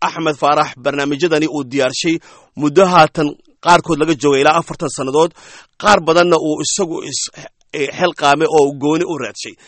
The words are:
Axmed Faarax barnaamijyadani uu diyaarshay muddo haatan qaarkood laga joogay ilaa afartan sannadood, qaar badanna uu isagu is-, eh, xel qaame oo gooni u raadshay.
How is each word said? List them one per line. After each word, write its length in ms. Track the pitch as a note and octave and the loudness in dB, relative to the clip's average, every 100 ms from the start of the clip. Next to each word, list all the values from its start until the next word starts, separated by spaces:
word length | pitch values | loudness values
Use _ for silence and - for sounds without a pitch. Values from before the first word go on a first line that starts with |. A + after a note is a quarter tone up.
Axmed 360 | E3+ E3+ D#3+ C#3 | -6 -4 -4 0
Faarax 320 | C#3+ D3+ D3 - | 0 2 0 -4
barnaamijyadani 720 | C3 C#3+ C#3+ C#3+ E3+ D#3 D#3 | -6 -4 -4 -2 0 0 0
uu 160 | D3 | -4
diyaarshay 540 | C3 C#3 B2+ C3 F3 E3 - - _ - | -6 -2 -2 -2 -4 -4 -6 -20 _ -6
muddo 280 | D3 D3 F#3+ | 0 4 4
haatan 420 | F3+ D#3 - D3 - _ _ | 4 4 2 -4 -6 _ _
qaarkood 380 | - E3 - D3+ | 2 2 2 -2
laga 160 | D#3 | 0
joogay 260 | D3 C#3+ C3+ | 0 2 2
ilaa 180 | D3 E3 | 2 2
afartan 280 | - - D#3 | -2 -8 -8
sannadood, 440 | - C3 C#3+ E3+ - - - - - | -6 -2 0 0 -2 -20 -20 -20 -4
qaar 180 | G3+ G3+ | 2 2
badanna 360 | D#3 E3 F3 D#3+ | 4 2 4 2
uu 240 | D#3 D3 | 0 -4
isagu 360 | D3+ - F3 E3+ | -4 -4 -4 -6
is-, 260 | - C3 - - C#3+ _ _ | -10 -10 -10 -12 -20 _ _
eh, 180 | D3+ C#3 | -6 -6
xel 200 | C#3+ D3 | -2 -2
qaame 300 | - C#3+ C#3+ D#3+ | 0 2 2 2
oo 260 | D3+ C#3+ | 2 2
gooni 320 | C#3 C#3+ D#3+ | 0 0 0
u 100 | F3+ D3+ | -2 -6
raadshay. 360 | A2+ - A#2 - | -10 -10 -14 -16